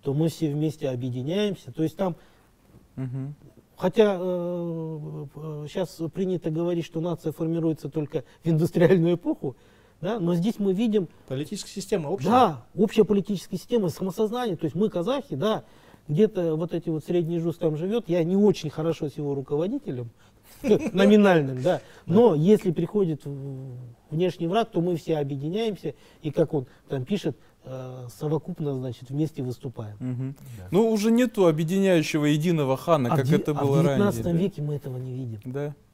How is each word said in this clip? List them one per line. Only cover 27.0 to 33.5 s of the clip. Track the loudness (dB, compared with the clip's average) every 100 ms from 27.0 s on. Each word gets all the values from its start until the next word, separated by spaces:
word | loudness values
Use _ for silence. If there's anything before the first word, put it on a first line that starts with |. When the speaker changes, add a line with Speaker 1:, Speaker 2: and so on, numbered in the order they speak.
Speaker 1:
пишет, | -2 -2 -2 -6 -14 _
э, | -14 -12 -12 -14 -16 -8
совокупно, | -2 -2 -4 -8 -6
значит, | -4 -6 -10 -10
вместе | -4 -4 -4
выступаем. | -8 -8 -10 -12 -12 -10
Speaker 2:
Мгм. | -8 -6 -6 -10 -16 -16
Speaker 3:
Да. | -2
Speaker 2:
Ну, | 2 2
уже | 2 2
нету | 4 2 4 4
объединяющего | 4 0 2 4 4 2 2 2
единого | 2 2 2 2 0
хана, | 2 2 4
Speaker 1:
А |
в | 2
Speaker 2:
как | 4
Speaker 1:
дев-, | 2
Speaker 2:
это | 2